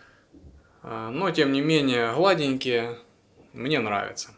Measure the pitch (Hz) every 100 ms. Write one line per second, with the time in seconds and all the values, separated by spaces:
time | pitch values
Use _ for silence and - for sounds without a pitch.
0 | - _ _ - - - _ _ - 113
1 | 113 135 185 160 139 135 147 156 135 123
2 | 113 127 196 175 143 131 131 120 117 120
3 | - _ _ - - 120 127 147 107 101
4 | 104 98 -